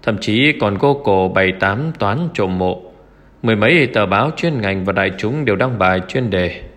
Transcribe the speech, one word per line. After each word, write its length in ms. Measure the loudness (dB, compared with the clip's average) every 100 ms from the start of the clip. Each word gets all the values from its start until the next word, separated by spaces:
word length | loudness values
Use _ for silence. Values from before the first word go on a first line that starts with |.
Thậm 160 | -2 -4
chí 340 | -2 2 2 2
còn 180 | -2 2
cô 160 | 0 0
cổ 240 | 2 2 2
bảy 180 | 2 0
tám 400 | 0 -2 0 -4 -2
toán 300 | -2 0 -4
trộm 240 | -2 -2 0
mộ. 340 | -2 -2 -10 -20 -20 -20 -20 _
Mười 140 | 0 2
mấy 300 | 4 4 4
tờ 200 | 2 2
báo 240 | 2 0 0
chuyên 240 | -2 -2
ngành 240 | -2 -2
và 80 | -2
đại 180 | 0 -2 -2
chúng 260 | -4 -2
đều 120 | 0 0
đăng 220 | 0 2
bài 220 | 2 2 -2
chuyên 220 | -4 -2
đề. 320 | 0 -2 -6 -16